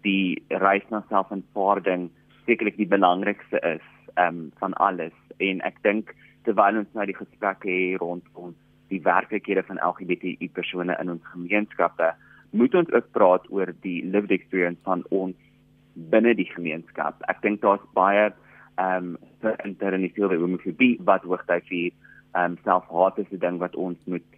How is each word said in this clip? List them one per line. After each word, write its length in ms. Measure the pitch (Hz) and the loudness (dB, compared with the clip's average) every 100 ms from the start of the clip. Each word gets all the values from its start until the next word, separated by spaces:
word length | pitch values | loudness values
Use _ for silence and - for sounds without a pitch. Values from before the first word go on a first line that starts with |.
die 420 | 101 98 92 - _ | 0 0 0 -2 _
reis 340 | 92 95 98 - | 0 4 2 0
na 140 | 107 - | -8 0
selfaanvaarding 1000 | 101 95 98 - 104 98 98 92 90 87 _ _ _ - | -2 0 -8 -8 -2 2 2 2 -2 -4 _ _ _ -2
sekerlik 320 | 117 107 104 | 0 0 -2
die 100 | 98 | 0
belangrikste 720 | 98 92 90 101 104 - - | 4 4 4 0 -4 -4 -2
is, 220 | 85 80 - - - - | -2 -4 -10 -20 -8 0
ehm, 340 | 87 85 78 _ | 0 0 -12 _
van 140 | 95 | -8
alles. 400 | - 98 90 80 _ _ - | 0 0 0 -8 _ _ -4
En 240 | 95 95 | -2 -2
ek 140 | - - | -6 -2
dink 320 | 107 107 104 - - _ | 0 0 -4 -18 -20 _
terwyl 340 | - 104 101 110 | -2 4 4 4
ons 100 | 101 | -4
nou 120 | 113 101 | -6 -6
die 100 | 95 | -6
gesprekke 520 | - _ 101 95 101 | -14 _ -4 -4 -4
hê 280 | 92 92 92 | -2 0 -2
rondom 580 | 87 87 - - 90 82 _ _ _ | -4 -8 -12 -18 -16 -18 _ _ _
die 120 | 98 | -2
werklikhede 600 | 85 90 - 104 - 95 | 0 0 0 -8 -2 -2
van 140 | - 90 | -2 -4
L 160 | 87 | -4
G 120 | - 90 | -4 -4
B 100 | 87 | -4
T 80 | 92 - | -4 -8
I 80 | 82 | -10
persone 440 | - 87 90 87 85 | -8 -8 -6 -4 -4
in 100 | 90 | -6
ons 120 | 85 | -8
gemeenskappe, 880 | - 90 87 104 107 - 87 - 82 - _ - _ | -12 -14 -4 -2 -2 -2 -2 0 -2 -2 _ -20 _
moet 220 | 104 123 185 | 2 2 4
ons 160 | 170 | 2
ook 200 | 117 - | 0 0
praat 340 | 117 95 90 - | 4 6 4 0
oor 220 | 98 90 82 | -4 -4 -6
die 220 | 95 87 | -6 -6
lived 280 | 92 98 101 | 0 -2 0
experience 480 | 95 - 95 87 87 | -2 0 -2 0 -2
van 200 | - 90 - | -4 -4 0
ons 260 | 95 92 90 _ _ _ _ _ - | -2 -2 -8 _ _ _ _ _ -18
binne 400 | 82 113 113 110 | 0 4 4 2
die 140 | 90 - | 0 -6
gemeenskap. 680 | 82 80 80 - 76 - - | -8 -8 -10 -6 -6 -4 -6
Ek 140 | - | -2
dink 200 | 104 104 | -2 0
daar's 200 | 104 101 - | 2 2 0
baie, 400 | - 95 101 104 - - - - - | 2 4 4 2 0 -20 -20 -12 -4
ehm, 380 | 92 92 90 85 - _ | -2 -2 -4 -10 -14 _
vir 140 | 110 110 101 | -4 -4 -8
internisielde 720 | 92 98 95 92 - 101 87 | -4 -2 0 -2 0 0 2
homofobie 600 | 87 92 95 82 127 120 | 0 -2 -6 2 2 2
wat 200 | 92 95 | 2 2
hoogtyd 400 | 87 90 - 87 - | 2 -6 0 -2 -2
vier. 240 | 90 87 _ - - _ | -4 -4 _ -20 -20 _
Ehm, 220 | 90 87 87 | -2 -2 -2
selfhaat 560 | 104 92 - 82 95 - | 0 0 0 2 2 2
is 120 | 98 | -8
'n 60 | 95 | -4
ding 220 | 87 87 | -4 -2
wat 160 | 87 - | -6 -4
ons 220 | 92 87 - | -6 -6 -8
moet 200 | 87 _ | -8 _